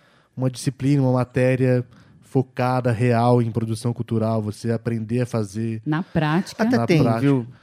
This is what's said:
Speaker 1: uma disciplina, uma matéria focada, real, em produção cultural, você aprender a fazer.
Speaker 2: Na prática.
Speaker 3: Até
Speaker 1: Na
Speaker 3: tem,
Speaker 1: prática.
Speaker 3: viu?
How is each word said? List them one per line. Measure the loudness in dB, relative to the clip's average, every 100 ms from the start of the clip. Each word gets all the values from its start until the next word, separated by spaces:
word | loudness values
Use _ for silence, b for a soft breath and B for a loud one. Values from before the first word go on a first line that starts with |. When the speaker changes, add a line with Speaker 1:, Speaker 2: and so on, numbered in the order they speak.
| b b b -4
Speaker 1:
uma | -4
disciplina, | -4 -8 -2 0 2
uma | 2
matéria | 2 0 2 2 2 2 2 -2 b b b
focada, | -4 -2 -2 -2 -2 0 0
real, | 2 2 4 4 4
em | 2
produção | -2 -4 -4 -4
cultural, | -6 -2 -2 0 -2
você | -4 -6 -4
aprender | -4 -4 -6 -4 -4
a | -2
fazer. | -4 -4 -6 -6 -6 -4
Speaker 2:
Na | -4
prática. | -4 -2 0 -2 -2 -4
Speaker 3:
Até | 0 0
Speaker 1:
Na | 2
Speaker 3:
tem, | 2
Speaker 1:
prática. | 2 2
Speaker 3:
viu? | 2 0 -2 -14